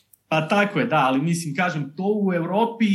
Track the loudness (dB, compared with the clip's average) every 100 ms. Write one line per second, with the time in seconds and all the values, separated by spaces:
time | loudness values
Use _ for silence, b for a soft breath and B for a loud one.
0 | B _ _ -2 0 2 2 0 0 2
1 | 2 2 0 -2 -4 -2 -2 -2 -6 -4
2 | -2 0 0 0 -2 0 0 0 0